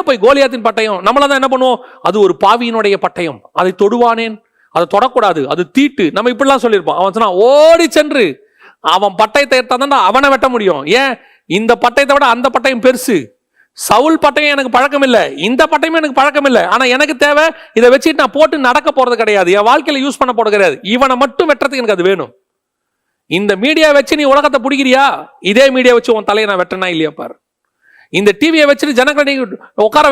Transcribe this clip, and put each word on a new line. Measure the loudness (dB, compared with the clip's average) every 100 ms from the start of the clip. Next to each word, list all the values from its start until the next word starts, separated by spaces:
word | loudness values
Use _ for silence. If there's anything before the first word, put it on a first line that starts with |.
| 0
போய் | 2
கோலியாத்தின் | 2 2 0 -2 -4
பட்டயம், | -2 -4 -2 0
நம்மள | 0 0
தான் | 0
என்ன | -2
பண்ணுவோம்? | 0 0 -2 -6 -8 -2
அது | 2 2
ஒரு | 2 0
பாவியினுடைய | 0 -2 -2 -2 -2
பட்டயம், | -4 -6 -8 -10 _ -4
அதை | -2 0
தொடுவானேன், | 0 2 0 0 -4 -10 _ _ _ -4
அதை | 0 0
தொடக்கூடாது, | 0 0 0 0 -4
அது | -4 -4 -2
தீட்டு, | -2 0 -2 -2
நம்ம | -2
இப்படிலாம் | 0 0 0
சொல்லியிருப்போம். | 0 0 -2 -2
அவன் | -2 0
சொன்னா, | 0 2 4
ஓடி | 6 6 4 2 0
சென்று | 0 0 -2 -4 _ _ -20 _ -2 0
அவன் | 0 0
பட்டயத்தை | 0 0 0 0
எடுத்தா | -2 -4
தான்டா | -2 0 2
அவனை | 2 2
வெட்ட | 2 0 -2
முடியும். | -2 -2 0 0
ஏன்? | 0 -4 _ _ -6 -2
இந்த | 0 0 0
பட்டயத்தை | 0 0 2
விட | 0 0
அந்த | -2 -2
பட்டயம் | -2 0 0
பெருசு. | 0 0 -2 -4 _ _ _ _ -10
சவுல் | -2 0 2 2
பட்டயம் | 0 0 -2
எனக்கு | -2 0
பழக்கம் | 0 0 0 2
இல்ல, | 2 0 -4 -2
இந்த | 0 0
பட்டயமும் | 0 -2 -2
எனக்கு | -4 -2
பழக்கம் | -2 0 0
இல்ல. | 0 0
ஆனா | 0 0 0
எனக்கு | -2 0
தேவை, | 0 2 0 -2 -8 2
இதை | 4
வச்சுட்டு | 4 2 0
நான் | 0 0
போட்டு | 0 0 0
நடக்க | 0 0 -2
போறது | 0 0
கிடையாது, | 0 0 2 2
என் | 2
வாழ்க்கையில | 2 0 -4 -4
யூஸ் | -4
பண்ண | -2 -2
போறது | 0 2
கிடையாது. | 0 -2 -4 0
இவனை | 0 0
மட்டும் | -2 -2 -2
வெட்டுறதுக்கு | -2 -4 -4
எனக்கு | -2 0
அது | 0
வேணும். | -2 -6 _ _ _ _ _ _ _ _ _ -8 -4
இந்த | -2 -2
மீடியா | -2 0 2 2
வச்சு | 0 0
நீ | 2
உலகத்தை | 2 2 -2 -2
பிடிக்கிறியா? | -2 0 2 0 -2 -10 _ -2
இதே | 2 2 2
மீடியா | 2 2
வச்சு | 2 -2
உன் | 0
தலையை | -2 -2
நான் | -2
வெட்டனா | -4 -6 -6 -4
இல்லையா | -6 -8
பாரு. | -16 -18 _ _ _ _ _ _ _ -2
இந்த | 0 0
டி | 0
வியை | 2 2
வச்சுட்டு | 2 0 0
ஜனங்களை | 0 0 -2
நீ | -4 -6 -10 -10 -2 0
உட்கார | 2 2